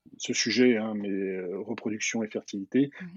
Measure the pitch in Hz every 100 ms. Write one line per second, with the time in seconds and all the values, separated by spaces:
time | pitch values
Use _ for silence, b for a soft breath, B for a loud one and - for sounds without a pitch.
0 | - - - 120 - 110 127 113 110 107
1 | 101 98 95 95 90 95 107 113 113 107
2 | - 117 107 107 - 101 98 127 143 B
3 | 90